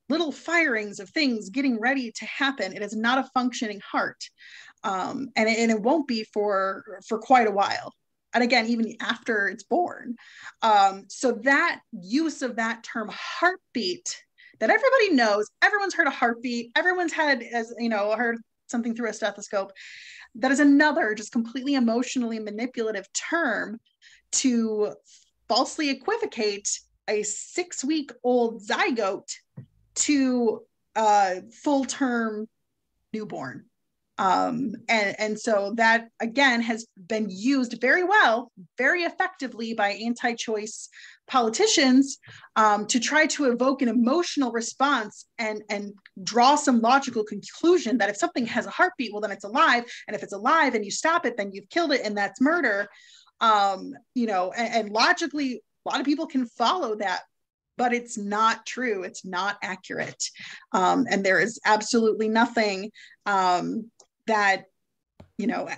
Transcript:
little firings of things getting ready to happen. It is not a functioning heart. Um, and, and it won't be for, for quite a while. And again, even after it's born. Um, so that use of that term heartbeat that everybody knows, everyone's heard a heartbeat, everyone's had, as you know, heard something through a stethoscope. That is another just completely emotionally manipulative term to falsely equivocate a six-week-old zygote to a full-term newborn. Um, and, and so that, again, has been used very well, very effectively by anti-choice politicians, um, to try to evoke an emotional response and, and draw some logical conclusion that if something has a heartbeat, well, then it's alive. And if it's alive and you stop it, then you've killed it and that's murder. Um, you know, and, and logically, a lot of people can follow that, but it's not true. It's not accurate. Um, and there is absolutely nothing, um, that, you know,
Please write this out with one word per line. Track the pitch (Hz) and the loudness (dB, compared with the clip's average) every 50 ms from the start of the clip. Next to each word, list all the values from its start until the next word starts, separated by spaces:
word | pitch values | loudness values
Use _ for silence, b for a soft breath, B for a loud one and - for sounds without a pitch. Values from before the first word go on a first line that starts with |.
| _ | _
little | - 277 330 339 285 | -4 -2 -2 -2 -4
firings | - - - 330 330 339 320 285 233 214 208 208 196 - | -6 -8 -6 0 0 2 2 2 0 -2 -4 -8 -10 -14
of | 190 - | -16 -6
things | _ 320 294 262 233 214 190 190 | _ 0 0 0 0 -2 -4 -4
getting | 196 277 285 269 233 214 | -4 -2 0 0 0 0
ready | 233 254 277 269 240 220 | 0 0 0 0 -4 -6
to | - - 220 | -10 -12 -12
happen. | - - - 277 277 269 - 190 185 165 | -12 -4 -2 -2 -2 -2 -2 -6 -6 -6
It | 202 | -8
is | 208 202 226 | -8 -6 -4
not | 214 220 240 262 | -2 0 2 2
a | 269 262 - _ | 0 -2 0 _
functioning | 247 247 247 - - 233 214 202 196 | 0 0 0 -2 -4 -6 -6 -8 -10
heart. | - - - 262 - - - _ - - B B B B B B B B B _ - | -12 -4 -2 -2 -2 -2 -6 _ -18 -20 B B B B B B B B B _ -6
Um, | 208 190 185 - - - - - - - | -4 -4 -4 -4 -6 -6 -8 -10 -4 -2
and, | 233 220 220 | 0 0 2
and | 226 226 233 226 | 2 2 2 2
it | 226 214 | 2 2
won't | 190 247 320 320 269 | 2 2 2 2 0
be | - 233 220 214 | -2 -4 -6 -6
for, | - - 214 208 208 196 190 190 190 196 - - 214 185 - - | -6 -4 -2 -2 0 0 0 -2 -2 -4 -8 -12 -16 -18 -18 -8
for | - 220 | -6 -6
quite | 220 - - 262 247 226 | -6 2 4 4 6 6
a | 208 | 4
while. | 196 196 196 - - - - - - _ _ _ _ _ _ _ - | 2 2 0 0 -2 -6 -8 -12 -18 _ _ _ _ _ _ _ 0
And | 233 247 | 0 2
again, | 233 262 233 220 | 4 2 2 2
even | 226 240 226 226 220 - - | 0 0 -2 -2 -4 -4 -6
after | - 208 233 - - - 220 202 196 | -6 -6 -6 -6 -4 -4 -2 -2 -2
it's | 190 190 - - | -4 -4 -8 -4
born. | _ 233 349 349 - - - - - 233 B B B B B B B B _ | _ 0 0 0 -2 -6 -10 -12 -12 -12 B B B B B B B B _
Um, | - 226 214 202 196 196 196 196 190 - | 2 4 6 6 6 4 2 -2 -10 -16
so | - - 269 240 220 208 220 | -8 -2 -2 -2 -2 0 2
that | 277 277 302 339 330 269 - - _ | 2 4 4 2 0 -2 -4 -10 _
use | 226 185 175 185 233 302 320 302 - - | -16 -16 -6 -2 -2 0 0 -2 -4 -6
of | 277 233 202 | -8 -6 -4
that | 233 226 226 226 233 - | -4 -4 -4 -4 -8 -12
term | - - 233 214 202 | -10 -8 -8 -8 -8
heartbeat | - - - - - - 330 359 370 - _ _ - 247 196 180 175 175 _ - - - - _ _ B B B B _ | -10 -10 -10 -10 -4 0 0 0 0 -2 _ _ -6 -4 -4 -4 -6 -6 _ -12 -12 -12 -16 _ _ B B B B _
that | 220 220 | 2 2
everybody | 403 - 554 508 523 523 427 381 | 2 4 4 4 4 4 4 4
knows, | 311 247 233 214 202 214 214 - - _ | 4 4 4 4 2 0 -2 -4 0 _
everyone's | 349 392 415 403 392 359 - | 2 2 2 0 -2 -2 0
heard | - 330 | 0 0
a | 277 | 0
heartbeat, | 269 - 254 226 233 233 240 247 240 240 233 - - | 0 0 0 0 0 -2 -6 -4 -4 -4 -6 -2 -2
everyone's | 302 330 359 359 370 349 330 - | 0 2 2 0 0 -2 -2 -2
had, | 320 311 294 269 233 | 0 2 2 2 0
as | - - 233 233 226 226 - 226 | -2 -4 -4 -4 -4 -6 -6 -6
you | 240 226 | -4 -2
know, | 220 202 202 214 220 | 0 0 0 0 0
heard | 214 240 233 233 233 - _ _ _ _ - | 0 0 -2 -2 -6 -10 _ _ _ _ -6
something | 262 233 226 240 226 | -6 -4 -4 -4 -4
through | 233 240 214 | -4 -6 -6
a | 208 | -4
stethoscope. | - 226 202 202 208 196 - 214 196 196 190 B B B B B B B B B B B B - | -4 -6 -6 -6 -8 -12 -6 -4 -4 -4 -6 B B B B B B B B B B B B -8
That | 214 - 262 | -2 0 0
is | 277 269 | 4 6
another | 294 285 277 285 302 302 262 330 - 214 214 | 6 6 8 6 6 4 4 2 0 0 -2
just | 220 214 - | -4 -8 -4
completely | - 240 226 - - 262 247 285 285 | -4 -4 -4 -2 -6 -6 -4 -2 0
emotionally | 262 240 226 226 247 247 - - 262 233 226 226 220 | 2 2 2 2 0 -2 -2 -2 -4 -2 -2 -4 -6
manipulative | 214 208 208 214 247 247 - 247 220 220 208 196 190 - - | -8 -8 -6 -6 -6 -6 -4 -4 -4 -4 -4 -6 -8 -8 -10
term | - - - 320 339 330 247 202 180 175 196 214 - _ b b b b b b b b _ - | -10 -6 -2 -2 0 0 0 -2 -2 -4 -6 -10 -14 _ b b b b b b b b _ -4
to | - - 262 240 233 226 220 214 208 208 - - - _ _ - _ _ _ _ _ _ | 0 2 2 2 2 0 0 0 0 -2 -2 -4 -10 _ _ -20 _ _ _ _ _ _
falsely | - 214 240 285 - - - 302 277 | 0 2 2 2 0 -2 -4 -2 -2
equivocate | 269 277 - 381 440 466 453 427 - 240 214 208 202 202 - - - - - _ _ _ _ | -2 -4 -4 -4 -4 -2 -4 -6 -4 -4 -4 -4 -4 -4 -6 -8 -8 -8 -10 _ _ _ _
a | - 214 214 202 | -4 -4 -2 -4
six-week-old | - - - - - - 349 349 349 - - 262 269 320 311 269 - - - - 247 247 240 233 226 220 208 | -4 -8 -10 -12 -8 -8 -8 -6 -6 -8 -6 -4 -2 -2 -2 -4 -6 -12 -4 0 2 2 2 2 0 -2 -6
zygote | 208 220 233 330 403 370 247 226 202 190 202 - - - - - _ _ _ - - - _ _ _ _ _ | -6 -4 -2 0 0 0 0 0 -2 -2 -2 -4 -8 -14 -16 -16 _ _ _ -20 -20 -20 _ _ _ _ _
to | - - - 294 277 269 254 247 247 233 214 214 - - _ _ _ _ _ _ | -2 0 2 2 2 2 2 2 2 0 0 -2 -2 -10 _ _ _ _ _ _
a | 220 220 214 208 208 196 185 185 185 196 - - - - | 0 2 4 4 4 4 2 0 -4 -8 -14 -20 -6 -2
full-term | 302 285 269 254 - - - 277 247 240 233 226 220 214 214 220 - _ _ _ _ _ _ _ _ _ _ _ _ - | 0 0 0 0 -2 -2 -2 -2 0 0 -2 -2 -2 -4 -6 -8 -10 _ _ _ _ _ _ _ _ _ _ _ _ -10
newborn. | 220 208 160 165 160 131 131 131 120 - _ _ _ _ _ _ _ _ _ _ - | -10 -8 -8 -8 -10 -10 -10 -12 -14 -18 _ _ _ _ _ _ _ _ _ _ 0
Um, | 196 185 180 185 - - 160 156 - 208 190 - - - | 2 2 2 2 2 0 -2 -4 -4 -6 -6 -6 -2 0
and, | 233 214 208 190 - - | 0 2 0 -2 -2 -4
and | 214 214 214 220 | -4 -4 -4 -4
so | - 233 214 196 202 202 226 | -2 0 0 0 0 -2 0
that, | 233 226 226 226 226 226 - _ - | 2 4 4 4 2 0 -6 _ -8
again, | 226 226 226 277 285 262 233 233 | -8 -4 0 2 2 4 2 2
has | 226 233 226 220 - - _ 190 180 | 0 -2 -4 -6 -8 -14 _ -20 -10
been | - 220 220 214 190 | -6 -4 -4 -4 -6
used | 185 190 214 269 285 269 247 226 226 220 | -6 -4 -2 0 0 0 0 -2 -4 -2
very | 247 247 302 359 359 | 0 2 2 2 2
well, | 349 415 440 349 240 220 247 247 - _ 190 175 - _ | 2 4 4 4 4 4 0 -2 -8 _ -20 -20 -14 _
very | - 254 285 359 349 339 | 0 0 2 2 0 -2
effectively | 330 330 - 370 370 370 - 277 226 214 208 233 226 233 | -4 -2 -4 -4 -4 -4 -8 -12 -10 -8 -8 -8 -6 0
by | 220 202 202 | 0 0 0
anti-choice | 202 190 226 233 233 - - 240 233 226 - 240 220 208 214 220 - - - B B B B B B B _ | 0 -2 -4 -6 -4 -2 -2 -2 -2 -2 -4 -4 -4 -4 -4 -8 -12 -14 -18 B B B B B B B _
politicians, | - - 254 233 226 226 - 415 440 427 339 269 262 254 269 269 277 - B B B B B B B _ | 0 0 2 2 2 2 2 2 4 4 4 6 6 6 6 6 4 -2 B B B B B B B _
um, | 226 214 214 208 208 208 | 4 4 4 4 2 0
to | 208 - 233 | 0 -2 -2
try | - - 285 311 320 | 0 2 2 2 4
to | 311 - - 294 247 | 2 2 0 2 0
evoke | 240 233 247 277 277 269 | 2 2 2 0 2 2
an | 269 226 | 0 0
emotional | 226 247 226 247 294 349 349 - - 294 262 233 | 2 2 2 4 2 2 0 0 -2 -2 -2 0
response | 226 226 233 - - - 262 285 277 233 214 - - - - _ _ | -2 -4 -6 -6 -2 0 2 2 2 0 -2 -6 -10 -16 -20 _ _
and, | - 226 214 214 208 208 - | -6 -6 -6 -6 -6 -6 -6
and | 208 202 202 202 - - _ - _ 196 185 | -6 -6 -6 -10 -14 -18 _ -20 _ -12 -10
draw | - 220 240 240 269 294 | -2 2 6 6 6 6
some | 294 294 294 247 226 | 4 4 2 2 4
logical | 220 233 262 277 269 254 - 226 214 | 4 4 4 4 2 0 -4 -4 -4
conclusion | - 208 196 - - - - - 339 359 320 240 226 254 226 | -4 -8 -12 -12 -14 -8 0 4 4 4 4 4 0 0 0
that | 196 202 | 0 -2
if | 202 | 0
something | - 339 339 - 311 233 | -2 -4 -2 -2 -4 -4
has | 226 233 226 190 | -2 -2 -4 -4
a | 196 | -4
heartbeat, | - - 349 359 - - 240 202 | 0 2 2 2 2 -4 -6 -6
well, | 202 208 | -4 -6
then | 214 202 | -6 -6
it's | 190 196 - | -6 -10 -10
alive. | 196 220 294 330 294 247 240 240 B B B B | -4 2 4 4 4 4 2 0 B B B B
And | - 214 | -10 -10
if | - 190 | -10 -8
it's | - 196 | -10 -10
alive | 196 214 269 320 330 294 254 233 | -2 2 4 4 4 4 4 2
and | 214 - | 0 -2
you | 196 | -4
stop | - - - 311 330 339 - | -6 -2 0 2 2 2 0
it, | 240 240 | -2 -4
then | - 196 196 190 | -4 -6 -6 -8
you've | 196 - _ | -12 -16 _
killed | - 339 339 294 | -2 -2 0 2
it | 277 - - | 0 0 0
and | 214 208 | -2 -2
that's | 208 202 196 - - | -2 -2 -4 0 2
murder. | 262 302 339 349 285 226 196 202 208 b b b b b b b b b _ _ | 2 2 4 2 2 0 0 0 -4 b b b b b b b b b _ _
Um, | 233 220 214 202 202 196 190 190 185 180 - - _ _ _ | 4 4 6 6 4 2 2 -2 -8 -12 -14 -16 _ _ _
you | 254 233 | -2 -2
know, | 220 196 180 185 185 | 0 0 0 0 -2
and, | - 233 233 214 - | -2 -4 -4 0 0
and | 226 208 202 | -2 -2 0
logically, | 208 226 269 330 349 349 339 277 294 302 277 262 233 - - _ _ _ _ | 2 4 4 4 4 2 -2 -4 -4 -4 -4 -4 -6 -8 -12 _ _ _ _
a | 180 | -4
lot | 220 269 | -4 -2
of | 254 | 0
people | 285 302 320 320 | 0 0 -2 -2
can | 320 - 262 247 | -2 -2 -2 -2
follow | 226 - - 233 254 370 370 - 226 214 | -2 -2 0 2 2 2 0 -2 -4 -4
that, | 214 202 185 180 180 - _ _ _ _ _ _ _ _ _ _ | -4 -2 -2 -4 -4 -6 _ _ _ _ _ _ _ _ _ _
but | - 247 240 240 | -2 0 0 0
it's | 240 240 - - | -2 -4 -6 -10
not | 208 202 202 202 214 220 226 220 - - | -8 -6 -4 0 2 2 2 2 0 -6
true. | - - 240 254 240 208 190 180 | -10 -8 -4 -4 -2 -2 -4 -6
It's | 214 - - - | -8 -12 -14 -12
not | 185 185 180 196 202 202 - | -6 -4 -2 -2 -4 -4 -6
accurate. | 202 202 185 185 - - - - - - - - - - B B B B B B B B | -8 -8 -8 -10 -10 -10 -8 -6 -8 -8 -6 -8 -8 -8 B B B B B B B B
Um, | - 185 185 180 175 - 247 | 0 2 4 4 4 2 2
and | - 196 202 196 | 2 0 2 2
there | 190 190 165 | 4 4 4
is | 170 233 - - - | 2 0 -2 -2 2
absolutely | 208 214 214 214 - 240 233 220 220 208 202 220 214 | 2 2 2 2 0 2 2 4 2 2 0 0 0
nothing, | 220 226 240 247 233 233 214 202 190 190 202 214 B B B B B B _ | 2 2 2 2 2 0 0 0 -2 -4 -8 -12 B B B B B B _
um, | 202 202 190 185 180 180 170 170 170 190 226 226 - _ - _ _ _ _ _ | 0 0 2 2 2 2 2 0 -4 -6 -6 -8 -10 _ -20 _ _ _ _ _
that, | 226 220 208 202 196 190 190 - _ _ _ _ _ _ _ _ _ _ - - _ _ | 0 2 4 4 4 2 2 -2 _ _ _ _ _ _ _ _ _ _ -20 -20 _ _
you | - - | -4 -4
know, | - 180 175 - - - | -2 -2 -4 -6 -8 -4